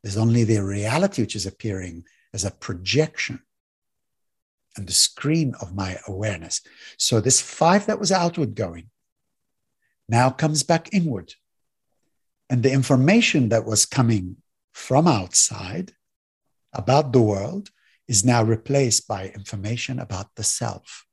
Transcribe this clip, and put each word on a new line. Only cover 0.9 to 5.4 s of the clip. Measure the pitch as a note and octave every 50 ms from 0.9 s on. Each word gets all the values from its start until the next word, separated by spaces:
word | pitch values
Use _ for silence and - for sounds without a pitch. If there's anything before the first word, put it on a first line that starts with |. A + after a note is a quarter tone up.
| B2 D#3 F#3+ G3 - -
which | B2+ - -
is | G#2+ F#2
appearing | F#2+ - _ - A2 G2 F#2+ F2+ F2 E2+ E2+ F2 _ _ _ _ _ -
as | G#2 F#2
a | G2
projection | - _ - - G2+ F2 F2+ F#2 F#2 C#3 D#3 D#3 - - - - B2 - _ _ _ _ _ _ _ _ _ _ _ _ _ _ _ _ _ _ _ _ _ _ _ _ _ _ _
and | - G2+
the | F2 F#2
screen | - - - - - - C#3+ D#3 E3